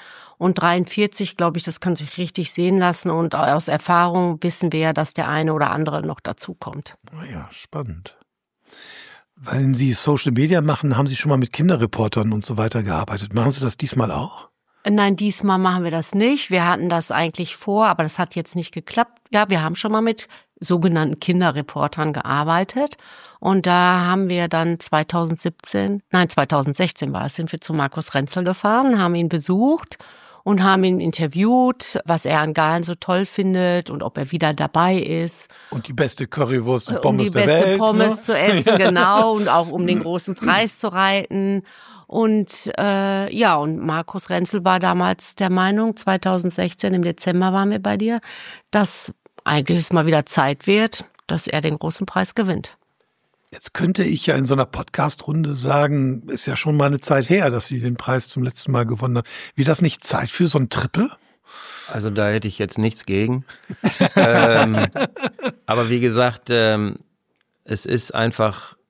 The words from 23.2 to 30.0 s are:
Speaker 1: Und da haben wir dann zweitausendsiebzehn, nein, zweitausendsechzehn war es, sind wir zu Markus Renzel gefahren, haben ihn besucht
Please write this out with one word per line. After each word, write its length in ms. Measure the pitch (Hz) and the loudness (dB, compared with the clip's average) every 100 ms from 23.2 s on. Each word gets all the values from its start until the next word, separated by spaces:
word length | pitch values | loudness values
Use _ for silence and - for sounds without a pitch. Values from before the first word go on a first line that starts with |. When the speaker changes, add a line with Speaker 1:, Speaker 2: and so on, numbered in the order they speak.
| - - | -20 -6
Speaker 1:
Und 280 | - 190 180 | 0 2 4
da 400 | 175 180 180 180 | 4 4 4 2
haben 240 | 185 185 | 0 0
wir 180 | 180 170 | 0 0
dann 320 | 165 165 170 | 0 0 -2
zweitausendsiebzehn, 1200 | - 156 156 175 165 165 175 - - 202 196 202 - | -2 -2 0 0 -2 -2 -6 -8 -6 -4 -2 -4 0
nein, 200 | 185 170 | 2 2
zweitausendsechzehn 840 | - 139 147 139 143 180 - 139 | 0 0 2 0 0 -2 -2 -6
war 140 | 139 135 | -4 -6
es, 80 | |
sind 180 | - 165 | -6 -8
wir 80 | 160 | -8
zu 140 | - | -4
Markus 400 | 156 139 - - | -2 -2 -4 -4
Renzel 280 | 139 139 185 | -2 -2 -2
gefahren, 560 | 180 185 208 226 269 226 | -2 0 2 2 4 4
haben 160 | 180 170 | 2 2
ihn 120 | 170 | 0
besucht 720 | 170 143 185 254 330 - - | 0 0 2 2 0 -2 -18